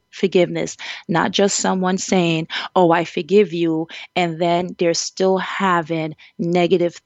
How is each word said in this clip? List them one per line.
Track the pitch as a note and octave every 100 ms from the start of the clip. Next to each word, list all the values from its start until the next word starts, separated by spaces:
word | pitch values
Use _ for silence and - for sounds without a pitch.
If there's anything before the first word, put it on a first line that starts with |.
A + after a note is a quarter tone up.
| _
forgiveness, | - F#3+ F#3 F3 E3 E3 - - - -
not | E3+ -
just | F#3 G3 -
someone | F#3+ F#3+ F#3 F#3+
saying, | - F#3+ E3+ D#3+ E3 - - -
"Oh, | F3
I | E3+
forgive | E3 - D3+ G3+ F#3
you," | E3+ E3+ D#3+ E3 - - -
and | F3 D#3+
then | E3+ F3 F3 -
they're | E3+
still | E3 - - F#3+ F#3+
having | F3 - F#3+ F3 D#3+ E3 D#3 D#3 - -
negative | E3+ F3 E3+ F3+ E3+ -